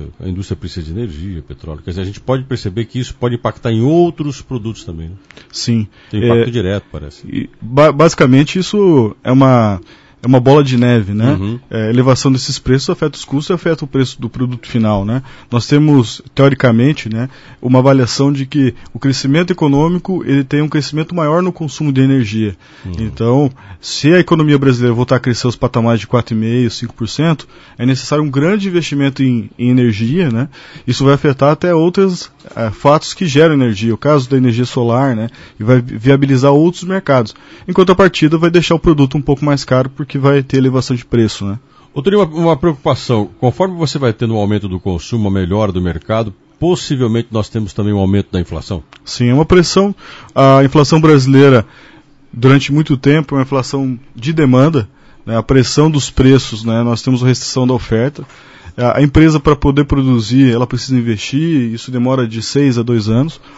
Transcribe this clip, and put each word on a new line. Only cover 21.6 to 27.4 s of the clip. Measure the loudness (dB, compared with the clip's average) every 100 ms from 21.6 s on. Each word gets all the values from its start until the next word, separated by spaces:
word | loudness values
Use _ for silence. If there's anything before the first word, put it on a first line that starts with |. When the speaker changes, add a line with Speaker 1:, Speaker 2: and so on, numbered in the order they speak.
| -8 -6 -2
Speaker 2:
de | 2
energia. | 2 2 0 -2 -4 -6 _ -18 -12
Speaker 1:
Uhum. | -8
Speaker 2:
Então, | -8 -4 0 2 0 -4 -20 -20
se | -12 -4 2
a | 2
economia | 2 2 2 2
brasileira | 2 2 0
voltar | 0 0 0
a |
crescer | -2 -2 -4
aos | -2
patamares | -4 -2 0 0
de | 0
quatro | -4 -2
e | -4
meio, | -2 0 -2
cinco | -4 -12
por | -8 -8
cento, | -2 -2 -2